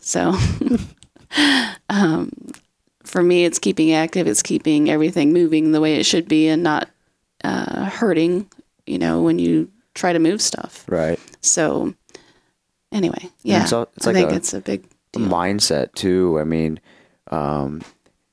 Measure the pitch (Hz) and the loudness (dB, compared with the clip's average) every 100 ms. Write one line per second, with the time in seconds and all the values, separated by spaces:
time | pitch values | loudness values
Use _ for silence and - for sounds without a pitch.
0 | - - - 190 - - - 240 - - | -6 -2 0 0 0 -2 -2 -2 -4 -16
1 | _ _ - 294 294 269 220 190 - 202 | _ _ -8 0 2 2 -2 -8 -4 0
2 | 175 165 - - - - _ _ _ _ | 2 0 -4 -10 -18 -20 _ _ _ _
3 | - 185 175 180 175 - 202 185 160 160 | -6 0 4 4 2 0 -2 0 2 2
4 | 165 185 170 - - - 160 151 151 151 | 0 -2 0 -2 -2 -2 2 2 2 2
5 | 156 180 147 175 165 156 156 156 156 151 | 0 2 2 4 4 2 2 2 2 2
6 | - 180 170 156 156 156 165 151 - _ | 0 0 2 2 2 2 0 -2 -6 _
7 | _ _ _ _ - 196 - - 196 - | _ _ _ _ -6 -4 -6 -6 -6 -2
8 | 226 165 170 180 202 _ _ _ - - | 0 2 2 0 -6 _ _ _ -8 -4
9 | - - 165 170 - 160 170 _ _ - | 0 2 2 2 2 0 -2 _ _ -4
10 | 185 170 160 208 - - - - - 85 | 0 2 2 0 -2 -6 -12 -14 -4 -2
11 | 80 85 - - - - 156 - - - | 0 -2 -8 -6 -2 0 0 -2 -4 -8
12 | _ - _ _ _ _ _ _ - 214 | _ -20 _ _ _ _ _ _ -8 -4
13 | 175 - 180 _ - 185 - 117 - - | -2 -4 -12 _ 0 0 2 -2 -4 -4
14 | 117 185 156 170 - 101 - 101 - _ | 0 2 2 0 -4 -8 -6 -8 -10 _
15 | _ 117 104 87 90 104 - 73 62 - | _ -4 -2 0 0 0 0 0 -2 -2
16 | 98 92 90 78 78 80 80 78 _ _ | 0 2 2 0 0 0 -2 -4 _ _
17 | _ _ - 78 73 73 69 76 - _ | _ _ -8 -4 -2 -2 -4 -8 -16 _
18 | _ _ _ | _ _ _